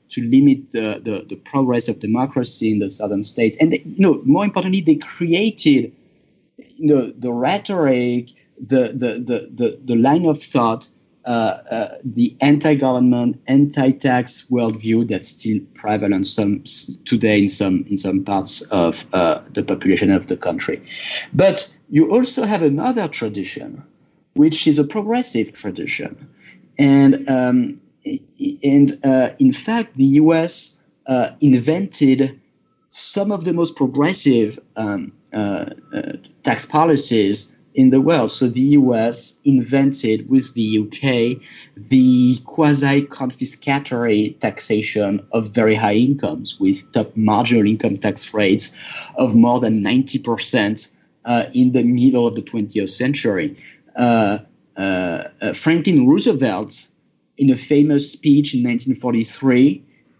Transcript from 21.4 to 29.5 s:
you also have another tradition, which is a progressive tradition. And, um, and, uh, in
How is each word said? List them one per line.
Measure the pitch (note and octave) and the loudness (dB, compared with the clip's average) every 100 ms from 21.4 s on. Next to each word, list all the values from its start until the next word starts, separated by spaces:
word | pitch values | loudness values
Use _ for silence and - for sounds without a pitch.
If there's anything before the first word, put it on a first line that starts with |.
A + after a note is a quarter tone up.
| F#3+ - - _ - | 2 0 -6 _ -2
you | C#3+ D#3+ | 2 4
also | A3 B3+ - | 2 0 -2
have | A3 G#3 | -2 0
another | D#3 C#3+ B3 A#3+ E3+ | 0 0 -2 -2 -4
tradition, | - A2 G2+ F#2 - - - - _ _ _ _ | -4 -6 -6 -10 -12 -16 -18 -20 _ _ _ _
which | C3+ D#3 D#3 D#3+ | 2 2 2 2
is | D3 | 2
a | |
progressive | C#3+ G#3+ G#3 A#3+ B3 A3+ - | 0 -2 -2 -2 -2 -4 -4
tradition. | - G#3 - - - - - - _ - - _ - | -8 -10 -8 -8 -8 -10 -14 -20 _ -20 -20 _ 0
And, | C#3 C#3 C#3 C#3 C#3 | 4 6 6 4 0
um, | C3 B2 B2 A#2 - _ _ D3 D3 - - C#3 - | 0 2 2 0 -6 _ _ -10 -10 -12 -8 -8 -4
and, | C#3+ C#3+ C#3 - | 2 4 4 2
uh, | C3+ C3 B2 - | 2 2 2 2
in | C3+ | 2